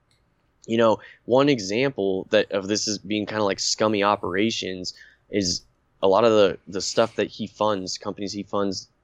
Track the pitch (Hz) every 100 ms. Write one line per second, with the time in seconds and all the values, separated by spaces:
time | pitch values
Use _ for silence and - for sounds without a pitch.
0 | _ _ _ _ _ _ - 113 113 101
1 | - - - 127 143 127 95 110 139 -
2 | 98 95 - 107 - 101 95 107 110 101
3 | 92 107 101 107 101 92 - - 110 104
4 | 101 101 92 90 113 113 98 92 90 -
5 | - _ - 104 90 87 - _ _ _
6 | 95 95 117 107 98 - - 92 - -
7 | 113 - 101 - 104 - 107 98 92 -
8 | 104 92 98 101 95 104 101 92 - _